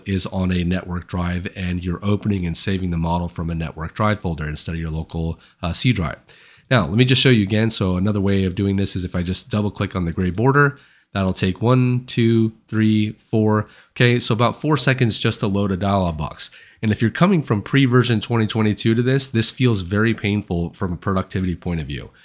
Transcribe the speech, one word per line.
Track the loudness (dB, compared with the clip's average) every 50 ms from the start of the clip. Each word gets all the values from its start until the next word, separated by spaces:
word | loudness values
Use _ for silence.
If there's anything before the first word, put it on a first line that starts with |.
| -4
is | -2 -2 -2 -2
on | -2 -2 -2 0 0
a | 0 0 0
network | 0 -2 -2 -4 -6 -8 -8 -8
drive | -6 -6 -4 -2 -2 -2 -4 -6 -6 -8
and | -6 -4 -4 -4 -4 -4
you're | -4 -4 -4 -2
opening | 0 0 0 0 0 -2 0 -2
and | -2 -2
saving | -2 -2 -2 -2 -2 -2 -2
the | -2
model | -2 0 0 0 0 -2 -4
from | -6 -6 -6 -4
a | -4
network | -4 -4 -6 -6 -8 -10 -8 -4
drive | -2 0 0 0 -2
folder | -2 -4 -4 -4 -6 -6
instead | -6 -6 -6 -6 -6
of | -6
your | -6 -4
local, | -4 -6 -6 -6 -6 -6 -4 -4 -6 -8 -12 -20 _ _ -6
uh, | -4 -4
C | 0 0 0 0
drive. | 0 -2 -4 -6 -8 -14 -20 -20 -20 -20 -20 -20 _ _ 0
Now, | 2 2 2
let | 2 2
me | 2 4
just | 4 4 4 4
show | 4
you | 4 4 4
again. | 2 2 0 0 0
So | 0 0 0 0 0
another | 0 0 0 0 0
way | 0 2 2 2 2
of | 0 0
doing | 0 0 0 0
this | 0 0 -2 -2
is | -4 -6
if | -4 -4
I | -4 -4
just | -2 -4 -4 -4 -4
double | -4 -2 -2 -2
click | -2 -4 -4 -4 -2
on | -2 -4
the | -2 -2
gray | -2 -2 -2
border, | 0 2 2 4 4 4 4 2 2 -4 _ _ _ _ _ _ -4
that'll | -2 -2 0 0
take | 0 0 -2 0 0 2
one, | 2 4 4 4 2 0 -2 -4
two, | -4 -2 0 2 4 4 4 2 0 -2 _ _
three, | _ -2 0 2 2 4 2 0 -2 -4
four. | -10 -8 -2 0 2 2 2 2 0 -2 -4 -8 -20 -20 _ -2
Okay, | 2 2 4 4 2
so | 0 0 0
about | 2 2 0 0
four | -2 -2 0 0
seconds | 2 2 0 2 2 2 0 0 0
just | 0 -2 -2 -2
to | -2
load | -2 0 0 0 0
a | -2
dialog | -2 0 0 0 2 0 0 -2
box. | -4 -6 -8 -8 -10 -10 -12 -12 -16 -20 -20 _ _ -2
And | 0 0
if | 2
you're | 2 0
coming | 2 2 4 4 4 2
from | 2 0 -2 -2 -2
pre-version | 0 2 2 4 4 6 4 4 4 2 0
twenty | 0 0 0 0 0
twenty-two | 0 0 2 2 2 2 0 0 2 2
to | 2 2
this, | 0 0 0 -2
this | -2 0 0 0 -2
feels | 0 0 2 2 2 0
very | -2 -2 0 0 2 0 0
painful | 0 -2 -2 -2 -2 -2 -2 -2 -2 -2 -4 -4
from | -6 -6 -6 -6
a | -4
productivity | -4 -2 -2 -2 -2 -2 -4 -4 -2 -2 -4
point | -4 -4 -4 -4 -4
of | -4
view. | -6 -8 -10 -12 -14 -18 _ _